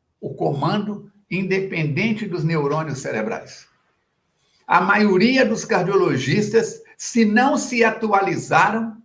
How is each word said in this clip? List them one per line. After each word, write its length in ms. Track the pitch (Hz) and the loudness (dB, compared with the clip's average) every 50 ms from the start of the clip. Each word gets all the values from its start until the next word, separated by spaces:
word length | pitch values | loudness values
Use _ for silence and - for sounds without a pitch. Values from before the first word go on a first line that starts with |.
| _ _ _ _ | _ _ _ _
o 140 | - - - | -12 -12 -8
comando 760 | - 170 156 139 139 147 165 202 208 196 208 208 - - - _ _ _ - | -4 -4 -2 -2 0 -2 0 0 -2 -2 -4 -6 -10 -12 -16 _ _ _ -8
independente 960 | 170 190 196 185 190 190 190 190 180 170 156 143 131 165 208 233 220 - 214 | -6 -4 -2 -2 -2 -2 -2 -4 -4 -4 -4 -2 -2 0 0 -2 -2 -2 -4
dos 180 | 185 170 175 156 | -6 -4 -2 -2
neurônios 540 | 160 165 156 143 139 147 156 160 151 131 - | 0 0 0 0 0 -2 -2 -4 -4 -6 -8
cerebrais. 680 | - 139 127 110 104 101 98 76 - - - - - _ _ _ _ _ _ _ _ _ _ _ _ _ _ _ _ _ _ _ _ | -6 -6 -6 -4 -4 -6 -6 -8 -10 -14 -20 -20 -20 _ _ _ _ _ _ _ _ _ _ _ _ _ _ _ _ _ _ _ _
A 160 | - - 175 | 2 2 2
maioria 640 | 185 190 202 214 214 208 185 185 208 247 262 262 247 | 4 4 2 4 4 4 4 4 4 4 4 4 2
dos 180 | 214 226 - - | 2 0 -2 -2
cardiologistas, 1160 | - 214 185 170 180 202 190 185 165 139 127 - 139 156 208 208 208 214 226 226 - - - - - _ - | 0 0 0 0 0 0 0 0 0 0 0 0 0 0 0 2 2 2 2 0 0 -4 -12 -16 -20 _ -14
se 280 | - - - 233 226 | -10 -4 0 2 2
não 320 | 208 208 233 254 277 294 233 | 4 4 4 4 2 2 0
se 260 | - - 254 233 226 | -2 -2 0 2 2
atualizaram 1120 | 220 220 - 226 214 202 196 190 180 156 - - 139 143 160 180 208 208 226 226 226 - - - | 2 2 0 -2 0 2 2 2 0 -2 -4 -2 0 2 4 4 2 2 -2 -4 -6 -8 -12 -18